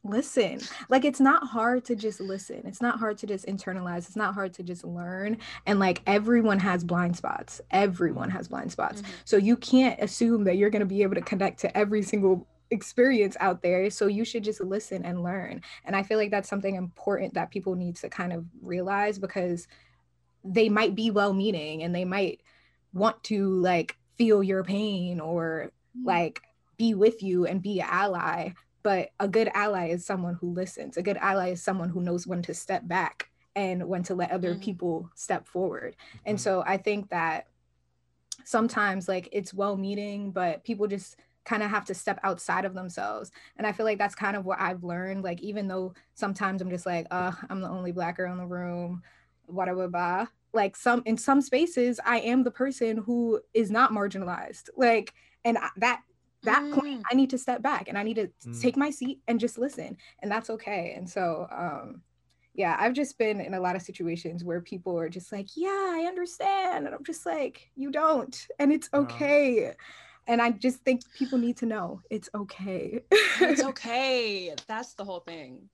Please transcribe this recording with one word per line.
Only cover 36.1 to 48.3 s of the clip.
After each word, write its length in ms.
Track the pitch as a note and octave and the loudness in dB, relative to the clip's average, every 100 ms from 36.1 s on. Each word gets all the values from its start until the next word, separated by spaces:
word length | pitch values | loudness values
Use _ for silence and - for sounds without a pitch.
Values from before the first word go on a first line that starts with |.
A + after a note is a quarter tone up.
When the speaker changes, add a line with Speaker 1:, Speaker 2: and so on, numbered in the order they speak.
| - - | -12 -6
Speaker 1:
And 140 | G#3 | -2
Speaker 3:
Mm-hmm. 20 | |
Speaker 1:
so 220 | G#3+ F#3 F3 | 0 0 0
I 120 | G3 | 0
think 320 | G3+ G#3 G3+ | 0 -2 -4
that 380 | F3 E3 D#3+ - _ _ _ _ _ _ _ _ - - | -2 -2 -2 -8 _ _ _ _ _ _ _ _ -16 -2
sometimes, 600 | A#3 A3+ - G#3 F#3+ F3+ | 0 2 2 0 0 -2
like, 220 | F#3 F3+ | -4 -2
it's 220 | G3+ F#3 | -6 -6
well-meaning, 800 | F#3+ G3+ G3 G3 G#3 G#3 G3+ G3+ | -4 -2 -2 -4 -6 -6 -8 -6
but 320 | F#3 F3+ D#3 | -2 -2 -2
people 240 | - G#3+ G#3 | -6 -2 -2
just 300 | G3 - - _ _ - | -2 -8 -20 _ _ -4
kinda 220 | A3 G#3 | -2 0
have 180 | G#3 - | -2 -4
to 80 | |
step 260 | F#3 - F#3+ | -6 -4 -2
outside 420 | G3 F3+ - F3+ F#3+ | -2 -4 -2 -2 -2
of 80 | F#3 | -6
themselves. 560 | F#3 - G2+ G#2+ - - - - | -10 -8 -6 -6 -10 -18 -20 -6
And 80 | G#3+ | -6
I 60 | |
feel 140 | G3+ A3 | -2 -2
like 120 | G3+ | 0
that's 180 | G3+ - | -2 0
kind 220 | G3+ G3+ | -4 -2
of 80 | F#3 | -4
what 140 | F#3+ | -2
I've 240 | F3+ F3+ | -2 -4
learned. 400 | F3 F3 F#3 G3 | -6 -6 -6 -4
Like, 180 | F#3+ F3 | -6 -6
even 260 | G3+ G#3 G3 | -6 -6 -4
though 260 | F#3 F#3 - _ | -4 -6 -10 _
sometimes 480 | - G3+ G3 G3 F#3+ | -6 -6 -2 -2 -2
I'm 80 | F#3 | -4
just 160 | F3+ F#3 | -4 -2
like, 220 | F3 E3 | -4 -4
"Uh, 200 | F3+ F3+ E3+ - | -4 -4 -6 -8
I'm 120 | F#3+ | -8
the 80 | F3+ | -6
only 220 | F#3 F3+ | -6 -6
black 260 | F3 E3+ F3 | -4 -4 -4
girl 140 | F3+ | -6